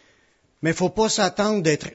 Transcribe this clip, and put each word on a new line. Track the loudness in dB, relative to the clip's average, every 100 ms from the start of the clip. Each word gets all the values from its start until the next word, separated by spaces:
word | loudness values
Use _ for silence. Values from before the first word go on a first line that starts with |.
| _ _ _ _ _ _
mais | -4
faut | 0 -2
pas | 0 0
s'attendre | 2 0 0 0 0
d'être | 0 0 -4